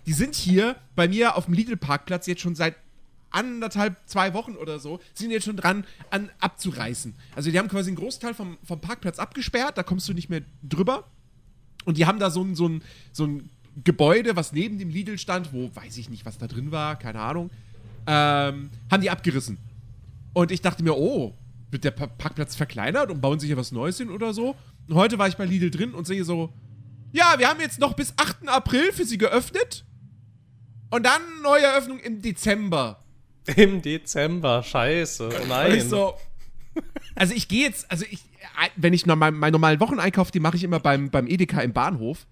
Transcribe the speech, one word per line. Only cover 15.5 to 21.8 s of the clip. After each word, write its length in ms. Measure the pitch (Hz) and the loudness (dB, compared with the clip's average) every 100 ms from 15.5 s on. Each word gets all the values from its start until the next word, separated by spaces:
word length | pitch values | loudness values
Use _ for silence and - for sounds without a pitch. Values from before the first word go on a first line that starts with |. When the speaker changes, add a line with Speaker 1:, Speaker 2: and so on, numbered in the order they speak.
Speaker 1:
wo, 180 | 131 123 - | -8 -8 -10
weiß 220 | - 113 | -14 -14
ich 100 | 113 | -12
nicht, 160 | 110 | -12
was 140 | - 107 | -14 -12
da 80 | 117 | -10
drin 260 | 117 143 | -8 -6
war, 260 | 156 151 151 | -4 -4 -6
keine 220 | 120 110 | -8 -8
Ahnung, 300 | 110 165 175 - - - - - - | -6 -6 -8 -12 -18 -20 -18 -10 0
ähm, 640 | 151 147 143 143 143 143 - - | 4 4 4 0 -4 -10 -14 0
haben 100 | 196 | 2
die 80 | 190 | 2
abgerissen. 480 | 175 175 131 117 98 - - - - - - - | -2 -2 -2 -4 -10 -14 -18 -20 -20 -20 -20 -4
Und 180 | 180 175 | 0 2
ich 120 | 180 | 0
dachte 200 | 180 170 | -2 0
mir, 140 | 165 135 | 2 2
oh, 400 | 175 269 117 104 - - - | 2 0 -4 -8 -20 -20 -10
wird 140 | 139 | -4